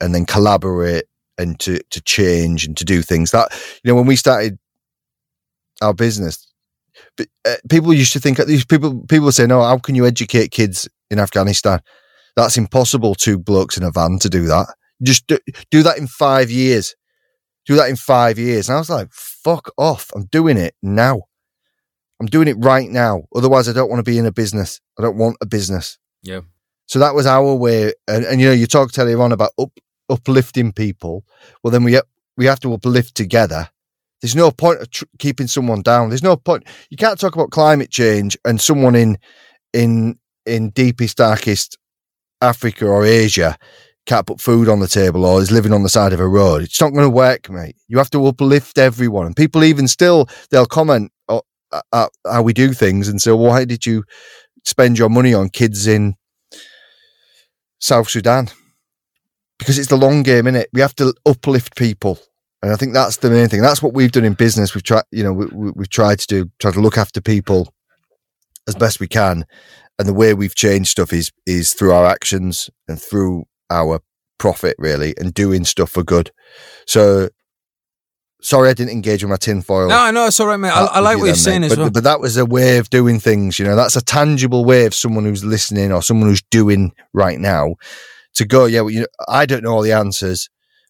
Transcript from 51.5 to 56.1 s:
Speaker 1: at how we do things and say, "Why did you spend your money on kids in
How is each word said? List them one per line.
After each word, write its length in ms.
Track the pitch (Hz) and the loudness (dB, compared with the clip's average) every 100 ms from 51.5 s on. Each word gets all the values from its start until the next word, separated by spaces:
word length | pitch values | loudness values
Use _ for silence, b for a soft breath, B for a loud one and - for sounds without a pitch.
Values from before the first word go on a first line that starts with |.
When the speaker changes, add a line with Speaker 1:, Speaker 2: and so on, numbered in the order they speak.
| _ _ 78 - | _ _ -14 -4
Speaker 1:
at 180 | 117 110 _ 87 | -2 -2 _ -4
how 160 | 120 | 0
we 100 | 117 | 0
do 220 | 113 135 | 2 0
things 340 | 123 101 98 101 | 2 0 0 -2
and 140 | 101 | -2
say, 80 | 113 | 2
"Why 320 | 113 120 127 | 4 4 2
did 220 | 123 117 117 | 0 -6 -4
you 180 | 110 101 b b b b b | -4 -6 b b b b b
spend 340 | - - 123 117 | -4 2 2 4
your 100 | 110 | 2
money 240 | 120 127 | 4 2
on 160 | 104 95 | 2 0
kids 380 | - 117 101 107 | 0 -2 0 0
in 300 | 107 104 | 2 0